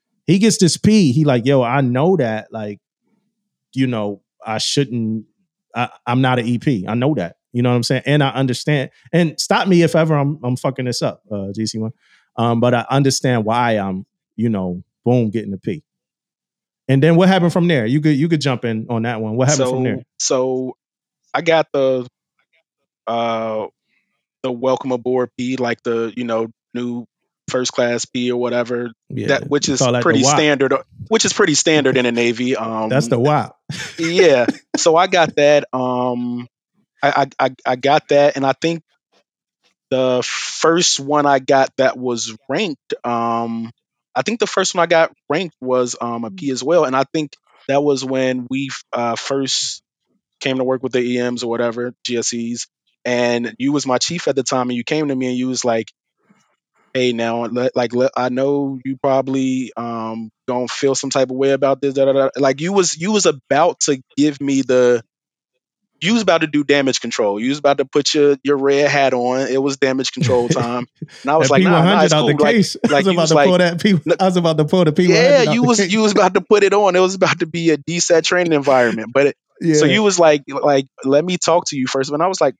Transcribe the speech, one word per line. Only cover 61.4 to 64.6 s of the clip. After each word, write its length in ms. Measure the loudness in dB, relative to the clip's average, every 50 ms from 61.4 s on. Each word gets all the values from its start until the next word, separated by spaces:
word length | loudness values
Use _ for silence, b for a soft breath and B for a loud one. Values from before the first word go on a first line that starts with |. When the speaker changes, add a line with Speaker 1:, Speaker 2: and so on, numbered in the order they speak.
| 0 2
Speaker 2:
about 300 | 2 2 2 0 0 0
this, 140 | -2 -2 0
da, 100 | 0 2
da, 80 | 2 2
da." 160 | 2 2 0 0
Like, 240 | 0 0 0 0 0
you 100 | -2 -2
was, 240 | 0 0 0 0 -2
you 160 | -4 -4 -2
was 140 | 0 2 2
about 560 | 0 0 -2 _ -2 0 2 2 2 0 -2
to 200 | -2 -2 -2 -4 -6 _ -2
give 240 | 0 0 0 0 -2
me 220 | -2 -2 0 0